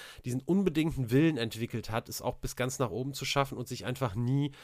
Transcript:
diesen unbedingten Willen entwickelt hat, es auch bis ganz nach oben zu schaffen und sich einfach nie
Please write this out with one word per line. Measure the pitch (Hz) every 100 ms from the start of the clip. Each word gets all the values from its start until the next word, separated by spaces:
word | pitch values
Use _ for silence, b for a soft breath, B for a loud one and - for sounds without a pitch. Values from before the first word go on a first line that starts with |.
| B B 123
diesen | 127
unbedingten | - 190 185 156 160 135 113
Willen | 131 165 147
entwickelt | 117 110 117 117 -
hat, | 113 -
es | -
auch | 123 -
bis | - -
ganz | 127 131
nach | 120
oben | 87 135
zu | 139
schaffen | 131 143 135 127
und | 120
sich | 123 101
einfach | 127 123
nie | 101 120 139 143 B